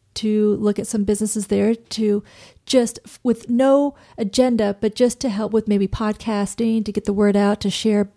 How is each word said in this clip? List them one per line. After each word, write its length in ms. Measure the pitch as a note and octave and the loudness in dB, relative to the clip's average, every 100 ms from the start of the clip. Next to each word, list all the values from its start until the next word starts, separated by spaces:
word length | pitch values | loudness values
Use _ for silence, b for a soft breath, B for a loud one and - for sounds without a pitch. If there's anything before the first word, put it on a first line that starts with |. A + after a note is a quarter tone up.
| _ - | _ -6
to 400 | G#3+ G#3+ G#3 G3+ | -2 2 2 2
look 240 | G#3 G#3 | 0 -2
at 80 | - | -4
some 160 | A3+ | -2
businesses 440 | G3+ G#3 G#3+ G#3+ G3 | -2 -2 -2 -4 -2
there 280 | G3+ G#3 A#3 | 0 0 -2
to 480 | - - G#3+ G3+ B B B B - | -6 -4 0 0 B B B B -2
just 340 | C4 A#3+ - - | 2 2 -2 -18
f-, 140 | - | -6
with 280 | B3+ A#3 - | -2 -2 -2
no 460 | A#3+ C4+ C#4 C#4+ b b - | 0 4 4 2 b b -8
agenda, 580 | G#3 A3+ B3+ A#3 G#3 G3+ | -2 0 2 2 0 -2
but 140 | A3 G#3+ | -4 0
just 240 | B3 - | 0 0
to 80 | C4 | -4
help 220 | G3+ G#3+ | -4 -2
with 160 | A3 G#3+ | -2 0
maybe 200 | G3+ G3 | 0 0
podcasting, 960 | - G#3+ G#3 - G#3 G3 - A3+ A3+ G#3+ | -2 -4 -4 -4 -2 -2 -2 -2 0 -2
to 60 | |
get 140 | G3+ G#3 | -4 -4
the 80 | |
word 220 | G3+ G#3 G3+ | 2 2 4
out, 260 | G3+ G#3 | 2 0
to 80 | G3+ | -2
share 400 | - A3 G#3 G3+ | -2 0 0 0